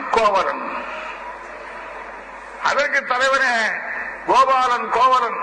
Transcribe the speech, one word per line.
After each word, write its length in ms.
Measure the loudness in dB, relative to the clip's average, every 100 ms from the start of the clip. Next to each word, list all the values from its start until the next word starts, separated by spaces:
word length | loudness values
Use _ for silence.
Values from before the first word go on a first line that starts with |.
| 0
கோவலன், 540 | 2 4 4 0 -4 -6 -8 -8 -10 -10 -12 -12 -14 -14 -14 -14 -14 -14 -14 -14 -14 -16 -16 -16 -4
அதற்கு 420 | -2 0 0 0 0
தலைவனே 480 | 0 2 2 2 2 0 -2 -6 -8 -8 -6 4
கோபாலன் 600 | 6 6 4 4 0 0
கோவலன் 500 | 4 6 6 2 -2